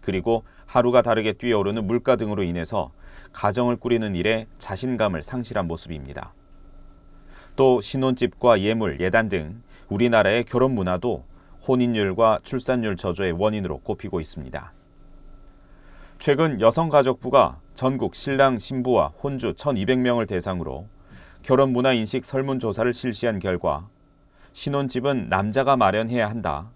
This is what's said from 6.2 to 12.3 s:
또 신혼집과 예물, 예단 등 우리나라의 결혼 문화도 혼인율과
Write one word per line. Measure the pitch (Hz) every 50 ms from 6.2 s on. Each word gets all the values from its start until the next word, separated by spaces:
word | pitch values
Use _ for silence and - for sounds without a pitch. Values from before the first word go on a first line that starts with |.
| - - - - - _ - - - - - - - - - - _ - - - - - - - - - - -
또 | 131 131 127 120
신혼집과 | 101 - - 135 131 131 127 - 127 - - - - 123 117 101
예물, | 95 104 113 113 110 95 71 71
예단 | 87 95 92 113 110 107
등 | 90 90 78 78 98 117 - - - - - -
우리나라의 | 101 98 120 120 117 113 101 98 104 117 120
결혼 | - - 123 127 135 131
문화도 | 110 95 90 90 90 87 123 107 67 - - - - - - - - -
혼인율과 | - 131 127 123 120 117 110 104 98 92 85 113 110